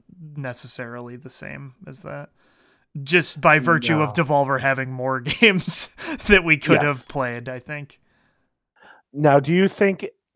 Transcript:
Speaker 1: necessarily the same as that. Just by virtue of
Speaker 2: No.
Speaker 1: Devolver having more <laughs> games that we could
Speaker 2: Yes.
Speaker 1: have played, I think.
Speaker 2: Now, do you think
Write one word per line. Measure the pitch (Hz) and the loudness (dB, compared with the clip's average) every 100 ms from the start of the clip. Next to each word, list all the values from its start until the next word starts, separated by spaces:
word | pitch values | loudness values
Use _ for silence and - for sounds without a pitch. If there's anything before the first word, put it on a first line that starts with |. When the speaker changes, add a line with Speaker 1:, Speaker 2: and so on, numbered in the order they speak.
| _ 185 156 147 | _ -20 -16 -10
Speaker 1:
necessarily | 135 120 123 - 117 120 120 123 | -10 -8 -10 -10 -12 -12 -14 -14
the | 127 | -14
same | - - 139 139 - 147 | -14 -12 -14 -16 -18 -18
as | - | -16
that. | - 143 143 _ _ _ _ _ _ 151 | -14 -14 -14 _ _ _ _ _ _ -12
Just | 139 175 - 147 | 0 2 2 2
by | 160 151 | 4 4
virtue | 143 160 - 156 | 4 2 2 2
of | 151 175 | 2 0
Speaker 2:
No. | |
Speaker 1:
Devolver | 143 143 135 135 | 2 2 2 0
having | 139 135 131 | 0 -2 -4
more | 127 131 131 | -6 -4 -4
<laughs> | |
games | 127 - 220 185 - - - - - 294 - | -4 2 4 4 2 0 0 -4 -10 -4 2
that | 196 | 4
we | 165 156 | 4 0
could | - 156 | 2 2
Speaker 2:
Yes. | 147 127 | 2 -2
Speaker 1:
have | - | -6
played, | 143 123 120 120 | -6 -6 -6 -10
I | 127 | -12
think. | 139 147 143 _ _ _ _ _ _ _ _ _ - - _ | -12 -14 -14 _ _ _ _ _ _ _ _ _ -20 -20 _
Speaker 2:
Now, | 139 147 143 | 0 4 4
do | 139 | 4
you | 180 190 | 4 4
think | - 196 190 190 _ _ | 2 0 0 -8 _ _